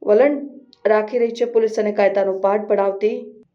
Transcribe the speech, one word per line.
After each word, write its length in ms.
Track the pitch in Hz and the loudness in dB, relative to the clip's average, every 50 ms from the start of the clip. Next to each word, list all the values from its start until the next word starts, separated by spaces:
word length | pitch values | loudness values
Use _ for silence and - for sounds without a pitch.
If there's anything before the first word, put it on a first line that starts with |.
વલણ 340 | - 196 208 226 262 294 294 277 - - - - - _ _ _ _ | 0 2 4 4 4 4 2 -2 -8 -12 -16 -20 -20 _ _ _ _
રાખી 320 | 202 214 214 214 - 247 240 | 2 2 2 0 -2 -2 -2
રહી 120 | 233 233 | -2 -2
છે. 140 | 226 - 240 | -2 -4 -4
પોલીસ 340 | 233 - 226 220 214 214 226 | 0 2 0 0 2 0 -2
અને 140 | 208 208 | -2 -2
કાયદાનો 460 | 208 208 202 190 196 202 196 196 190 190 | 0 2 0 2 2 0 0 0 -2 0
પાઠ 280 | 190 196 202 214 214 | 0 0 0 0 0
ભણાવતી 760 | 208 208 196 196 196 190 196 214 214 247 247 - - - - - _ | 0 0 0 0 -2 -2 -2 -2 -2 -2 -4 -10 -14 -20 -20 -20 _